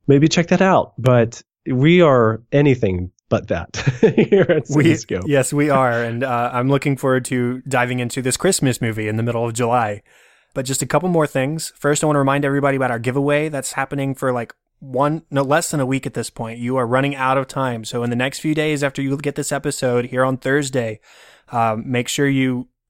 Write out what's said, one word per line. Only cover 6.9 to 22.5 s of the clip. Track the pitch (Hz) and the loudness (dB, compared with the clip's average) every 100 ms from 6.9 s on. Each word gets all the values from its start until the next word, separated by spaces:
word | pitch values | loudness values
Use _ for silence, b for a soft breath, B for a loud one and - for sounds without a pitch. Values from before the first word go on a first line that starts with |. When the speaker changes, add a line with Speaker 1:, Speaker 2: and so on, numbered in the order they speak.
| 135 | -2
Speaker 2:
forward | 135 127 123 | 0 0 0
to | 127 120 127 | -2 -2 -4
diving | 135 131 123 127 | -4 -2 0 -2
into | 120 139 | -4 -4
this | 127 117 | -4 0
Christmas | 180 190 135 120 | 0 2 0 0
movie | 120 110 107 | -4 -4 -4
in | 107 | -2
the | |
middle | 117 117 | -2 -2
of | 117 | -4
July. | 113 120 123 110 101 b b b b b | -2 0 2 0 -4 b b b b b
But | - 127 | -8 -4
just | 135 | -4
a | 135 | -2
couple | 147 180 | 0 2
more | 170 151 | 0 0
things. | 139 131 160 - - | 0 -2 -4 -8 -4
First, | 143 147 | -2 2
I | 156 | 2
wanna | 147 | 2
remind | 135 139 | 2 2
everybody | 143 139 139 135 | 0 0 0 0
about | 131 | 0
our | 117 | -2
giveaway | 117 127 143 147 156 | -2 0 0 0 0
that's | 147 - | -4 -6
happening | - 139 143 135 | -6 -4 -4 -4
for, | 135 135 | -2 -2
like, | 123 117 - _ _ | -2 -6 -12 _ _
one, | 135 123 143 160 - | -8 -2 0 -2 -4
no, | 139 | -2
less | 139 151 170 | 2 0 0
than | 151 | -2
a | 127 | -2
week | 135 131 | -2 -4
at | |
this | 127 113 | -6 -8
point. | - 113 117 | -8 -10 -6
You | 120 131 | -4 -2
are | 120 | 0
running | 127 139 | 0 0
out | 139 131 135 | 0 0 0
of | 131 | -2
time. | - 131 117 107 | -4 -4 -4 -6
So | 123 | -6
in | 120 | -4
the | 120 | -2
next | 127 - | -4 -4
few | 160 | -4
days | 151 156 147 | -2 -2 -2
after | 139 135 | -2 -4
you | 139 139 | -4 -4
get | 143 | -4
this | 139 143 | -6 -4
episode | 139 147 - 131 123 120 | -4 -4 -2 0 0 0
here | 123 | 0
on | 131 131 | 0 0
Thursday, | 135 139 139 135 113 110 b b b b _ | 0 0 0 -2 -4 -8 b b b b _
um, | 120 113 110 131 | -2 0 -2 -4
make | 123 123 | -4 -4
sure | - 143 | -2 0
you | 135 131 | 2 0